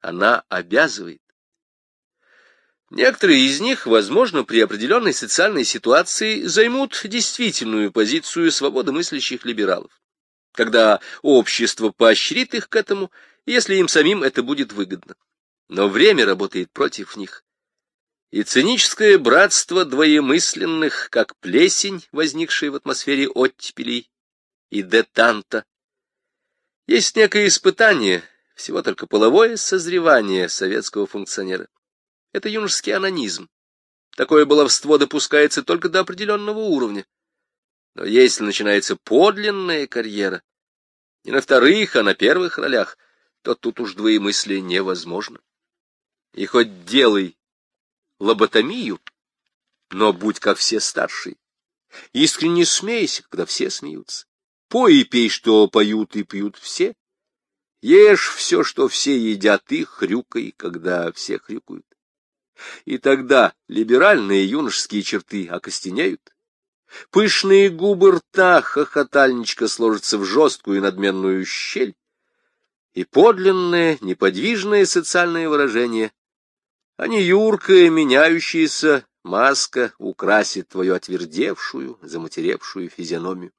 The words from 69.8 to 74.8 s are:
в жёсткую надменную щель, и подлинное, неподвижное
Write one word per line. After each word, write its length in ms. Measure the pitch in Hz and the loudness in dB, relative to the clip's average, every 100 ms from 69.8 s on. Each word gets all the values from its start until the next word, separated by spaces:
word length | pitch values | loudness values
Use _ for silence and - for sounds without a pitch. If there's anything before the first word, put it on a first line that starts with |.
| 117 107 - 104 | -2 -2 -4 -4
в 60 | |
жёсткую 580 | 98 110 151 - - 98 | -2 2 2 0 -4 -2
надменную 640 | 98 92 98 95 95 95 | -2 -2 -2 -2 -2 -2
щель, 500 | 92 - - - - - _ _ _ _ _ _ _ _ _ - | -4 -8 -8 -6 -6 -8 _ _ _ _ _ _ _ _ _ -12
и 60 | |
подлинное, 920 | 90 151 208 202 190 185 180 175 165 151 | -2 4 4 4 2 0 0 0 0 0
неподвижное 840 | 180 - 98 185 165 226 190 208 | -6 0 0 0 -4 -4 0 2